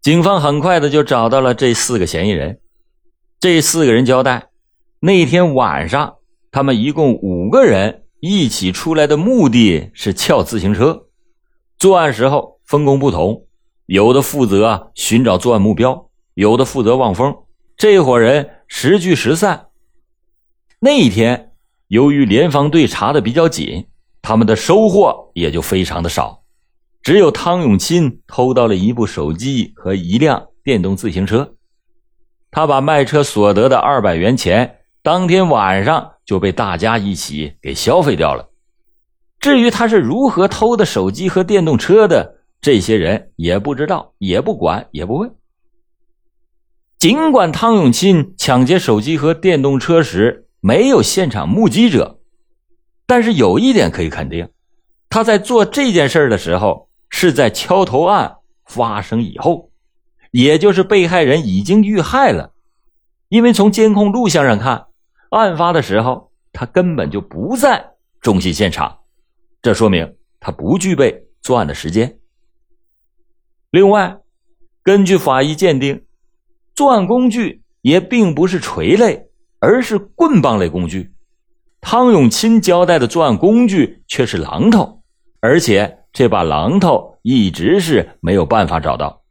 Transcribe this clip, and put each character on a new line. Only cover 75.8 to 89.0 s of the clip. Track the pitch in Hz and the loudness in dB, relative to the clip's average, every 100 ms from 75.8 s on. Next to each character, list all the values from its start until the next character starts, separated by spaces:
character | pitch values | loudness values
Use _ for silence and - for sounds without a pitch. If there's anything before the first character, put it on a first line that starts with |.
定， | 139 139 _ _ _ _ _ _ _ - | -2 -6 _ _ _ _ _ _ _ -2
作 | 285 | 2
案 | 233 180 | 2 0
工 | 240 254 | 0 0
具 | 220 208 - _ _ | -2 -6 -8 _ _
也 | 127 170 | 0 0
并 | 180 240 196 | 0 0 0
不 | 143 180 | 0 -2
是 | 180 | -2
锤 | - - 82 202 | -6 -6 0 2
类， | 233 135 - _ _ _ | 2 0 -12 _ _ _
而 | 123 240 | 0 0
是 | 240 208 | 0 -6
棍 | 202 - 339 240 | -6 -2 2 2
棒 | 139 107 | 2 0
类 | 87 | -2
工 | 90 85 | -4 -6
具。 | 92 87 - _ _ _ _ _ _ | -8 -12 -20 _ _ _ _ _ _
汤 | - 233 247 | -2 2 4
永 | 202 123 | 4 4
清 | - 226 226 | 2 2 2
交 | 185 175 180 | 2 2 2
代 | 165 | 2
的 | 120 | 0
作 | 165 | 0
案 | 151 101 | 0 2
工 | 180 226 247 | 2 2 2
具 | 190 123 - _ | 0 -2 -4 _
却 | - | -6
是 | 123 87 | -4 -4
榔 | 78 78 180 | -8 -2 2
头， | 226 - - _ _ _ _ | 2 0 -8 _ _ _ _
而 | 113 160 | 0 0
且 | 165 98 104 - _ | 2 0 0 -8 _
这 | - 120 | 0 0
把 | 101 | 2
榔 | 82 73 85 190 | -2 -2 0 0
头 | 180 127 - _ | 2 0 -4 _
一 | 110 127 98 | -2 0 0
直 | - 95 190 | -2 0 0
是 | 165 127 82 _ | 2 -2 -2 _
没 | 82 | -2
有 | 98 78 | -2 0
办 | 113 90 | 0 0
法 | 85 | -2
找 | 76 | -4
到。 | 62 | -4